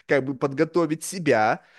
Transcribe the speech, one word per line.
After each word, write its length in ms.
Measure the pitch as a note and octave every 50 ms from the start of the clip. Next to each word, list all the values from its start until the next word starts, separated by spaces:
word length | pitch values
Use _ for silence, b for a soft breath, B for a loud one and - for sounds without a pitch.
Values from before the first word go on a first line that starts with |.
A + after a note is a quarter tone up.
| B
как 180 | - D3+ C#3 C3
бы, 100 | C3 C#3
подготовить 680 | B2 D3+ C#3 C3+ C3+ D#3+ D#3 - F3+ E3+ D3+ D#3 D#3+ -
себя 600 | - F3+ G3 E3 C#3+ B2 A2 G#2+ A2+ G#2+ b b b b